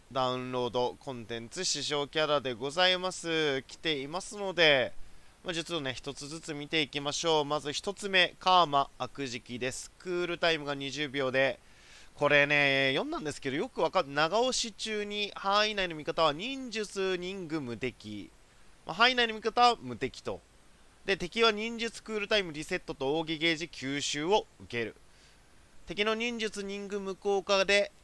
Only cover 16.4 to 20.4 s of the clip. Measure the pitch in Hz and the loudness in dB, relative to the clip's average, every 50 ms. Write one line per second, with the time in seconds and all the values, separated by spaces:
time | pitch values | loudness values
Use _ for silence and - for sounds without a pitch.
16.4 | 202 254 269 269 262 247 202 220 208 - - 196 190 190 185 175 180 180 196 196 | -4 -6 -6 -6 -8 -6 -6 -6 -6 -4 -4 -2 -2 -2 -2 -2 -4 -6 -6 -8
17.4 | 180 151 156 160 139 120 117 101 - 123 110 - - 107 107 104 90 - - - | -6 -4 -4 -4 -4 -4 -4 -4 -4 -6 -6 -8 -10 -10 -10 -10 -10 -12 -16 -20
18.4 | - - - - - - - - - - 160 180 233 254 254 247 240 226 220 220 | -20 -20 -20 -20 -20 -20 -20 -14 -10 -6 0 4 4 4 4 4 2 0 -2 -4
19.4 | - 226 208 240 240 240 202 - - 123 120 101 135 123 - - - 120 98 85 | -4 0 4 6 6 6 6 4 -2 -8 -6 -4 -4 -4 -4 -6 -8 -8 -8 -8